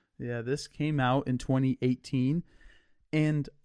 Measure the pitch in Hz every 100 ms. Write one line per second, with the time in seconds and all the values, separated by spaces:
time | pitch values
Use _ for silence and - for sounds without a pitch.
0 | _ - 120 120 117 147 - - 147 147
1 | 127 135 - 127 - 131 131 127 127 123
2 | - 135 127 165 - - - - _ _
3 | - 156 151 151 139 -